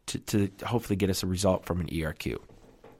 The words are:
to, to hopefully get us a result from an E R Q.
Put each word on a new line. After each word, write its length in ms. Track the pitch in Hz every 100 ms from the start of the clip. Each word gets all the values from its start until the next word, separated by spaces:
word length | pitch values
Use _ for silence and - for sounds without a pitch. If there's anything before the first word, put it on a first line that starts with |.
to, 140 | - -
to 480 | - 107 98 - -
hopefully 300 | 117 - 98
get 120 | 95
us 140 | 92
a 40 | 92
result 380 | 90 98 90
from 160 | - 87
an 100 | 82
E 120 | 80
R 80 | 78
Q. 300 | - 73 57 - - - - - -